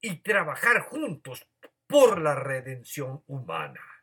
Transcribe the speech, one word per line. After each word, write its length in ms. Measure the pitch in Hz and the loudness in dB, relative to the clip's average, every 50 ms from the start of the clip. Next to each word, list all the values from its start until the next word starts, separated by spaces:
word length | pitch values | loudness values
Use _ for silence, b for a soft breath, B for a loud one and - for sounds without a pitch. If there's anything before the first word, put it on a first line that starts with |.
y 160 | - 226 175 147 | -8 -8 -10 -8
trabajar 600 | _ - 214 202 175 151 135 - - 233 240 208 | _ 0 0 0 0 0 -4 0 2 2 2 2
juntos 680 | - - - 302 311 254 165 131 _ - 123 - - _ _ _ - - _ _ _ | 0 -4 -8 -6 -6 -6 -6 -10 _ -16 -16 -16 -18 _ _ _ -20 -20 _ _ _
por 340 | _ 269 294 262 233 202 180 | _ 6 8 8 8 6 4
la 140 | 156 151 143 | 0 0 0
redención 880 | 135 127 131 135 131 123 131 131 127 120 - - 151 139 131 131 147 _ | 0 -2 -4 -4 -6 -6 -8 -12 -14 -14 -12 -10 -8 -8 -8 -8 -12 _
humana. 540 | _ 143 135 123 - 165 160 - 147 127 - - - - - | _ -10 -10 -8 -6 -6 -6 -6 -8 -12 -18 -20 -20 -20 -20